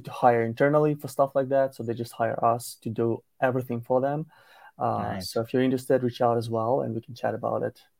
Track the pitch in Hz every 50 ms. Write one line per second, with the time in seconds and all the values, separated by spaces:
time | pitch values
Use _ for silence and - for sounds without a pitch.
0 | - - - - - 127 120 117 113 113 117 - 139 143 147 151 151 151 147 147
1 | - 127 - - 139 135 - 139 135 131 135 135 135 135 135 - 120 113 113 110
2 | 117 - - - 117 113 - - - 117 117 123 - - - - - 123 107 120
3 | 117 117 113 - - _ _ - 131 127 120 131 123 - 120 117 117 - 127 127
4 | 127 139 147 156 160 151 _ - _ _ - - - - - - 131 117 113 107
5 | 110 110 104 98 92 - - 117 113 - - 127 131 131 131 127 127 - 135 127
6 | 127 123 120 - 127 117 117 117 113 113 113 113 110 117 131 143 135 120 113 113
7 | - - 120 - - 113 110 117 117 113 113 110 117 117 - - - _ _